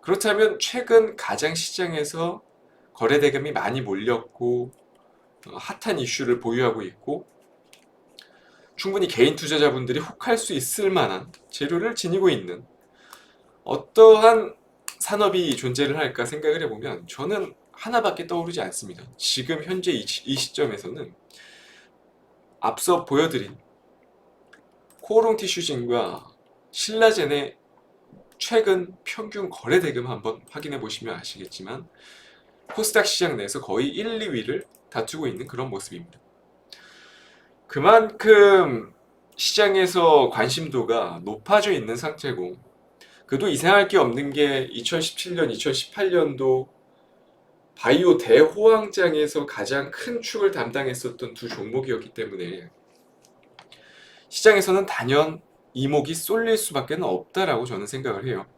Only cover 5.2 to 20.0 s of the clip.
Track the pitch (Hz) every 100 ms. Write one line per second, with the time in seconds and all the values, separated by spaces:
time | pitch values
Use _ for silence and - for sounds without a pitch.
5.2 | _ _ - 180 - 196 226 175 123 -
6.2 | 127 120 117 120 123 113 95 - - 147
7.2 | - _ _ _ _ - _ _ _ -
8.2 | - _ _ _ _ - 190 196 190 113
9.2 | 135 - 156 156 147 127 127 131 - -
10.2 | - 226 - 156 127 - 196 185 127 92
11.2 | 135 - _ - 143 170 214 226 180 190
12.2 | 190 127 90 87 - _ _ _ _ -
13.2 | _ _ _ _ - 127 - - 220 214
14.2 | 220 233 - - _ _ - - - 208
15.2 | 202 180 170 123 131 127 139 147 139 -
16.2 | 117 151 151 160 156 107 131 92 87 -
17.2 | 151 208 185 - _ - 220 233 214 -
18.2 | 165 175 165 165 113 - 95 87 - -
19.2 | - - 127 160 151 185 185 135